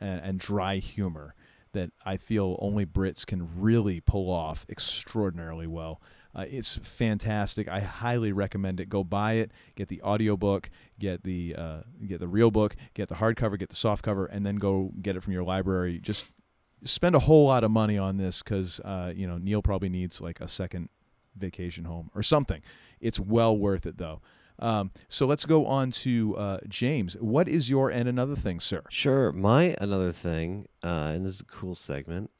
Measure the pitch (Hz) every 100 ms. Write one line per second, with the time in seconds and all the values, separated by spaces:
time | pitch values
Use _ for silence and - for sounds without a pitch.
0 | 101 92 87 95 - 101 95 98 - -
1 | 95 78 73 - _ _ _ 101 87 -
2 | - 95 - 110 98 90 101 104 92 95
3 | 95 - - 95 85 85 104 117 104 87
4 | - 101 92 87 80 78 - - - -
5 | - 113 101 85 82 82 82 82 80 80
6 | - - _ - 95 135 113 - - -
7 | 117 107 110 107 98 - 104 92 98 -
8 | 120 120 110 98 98 101 98 92 92 101
9 | 90 101 107 113 110 - - - 98 92
10 | - 107 107 101 101 98 - - - -
11 | 101 90 95 90 85 - 82 78 113 -
12 | 101 87 90 98 117 107 104 - 131 -
13 | 98 - 110 113 113 98 90 - 113 104
14 | - 98 92 101 101 101 98 98 95 -
15 | 95 92 95 92 90 95 92 92 90 87
16 | - 104 - _ _ _ _ _ - -
17 | 175 165 151 156 143 127 110 110 107 104
18 | 95 98 95 - - 101 92 - - 95
19 | 90 87 95 87 95 107 101 95 95 90
20 | 90 - 85 85 - - 92 90 85 _
21 | _ _ _ - 95 - 87 85 85 85
22 | 80 - 104 151 139 78 - - - _
23 | 113 - 98 113 113 107 101 95 85 80
24 | 82 78 - _ _ - 117 110 95 -
25 | - - 135 147 - 160 135 135 131 -
26 | 131 117 110 101 101 95 101 98 123 151
27 | 92 85 113 123 170 165 123 135 135 120
28 | 123 123 131 143 104 85 - 160 - -
29 | 143 135 117 76 98 127 180 - 101 98
30 | 90 85 87 82 82 98 - _ 85 85
31 | 76 80 95 92 - - 92 90 - 71
32 | 69 87 107 _